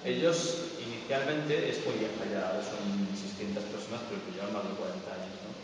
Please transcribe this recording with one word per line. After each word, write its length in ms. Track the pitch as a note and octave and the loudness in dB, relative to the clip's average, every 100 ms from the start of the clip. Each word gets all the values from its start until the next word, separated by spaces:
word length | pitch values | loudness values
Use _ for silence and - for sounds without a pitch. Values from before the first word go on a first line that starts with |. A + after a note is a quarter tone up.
ellos 680 | B2 B2+ D#3+ - - - - - | 2 6 6 6 4 0 -2 -4
inicialmente, 720 | A#2 A#2 - C3+ C3+ D3+ D3+ D3+ - | -6 -6 0 2 2 2 4 4 4
es 100 | - - | 2 0
muy 80 | A2 | 0
vieja 280 | G#2+ G#2+ G2+ | 0 0 0
ya, 320 | G2 F2+ F#2 | 0 2 0
son 240 | - G2+ G2+ G2+ F#2+ - | 0 -2 0 2 2 0
seiscientas 480 | - - G2+ G2+ G2+ | -4 -4 -2 -2 -2
personas, 320 | G#2+ - A#2 - | -4 -4 -4 -4
pero 80 | G2 F#2 | -4 -4
que 80 | F#2 | -4
llevan 160 | G2+ | -2
más 160 | G#2+ F#2+ | -2 -2
de 80 | F#2+ | -2
cuarenta 400 | F#3 F#2 - F#2 | -2 -4 -6 -6
años, 160 | F#2+ - G2+ | -6 -8 -10
¿no? 40 | F#2 | -10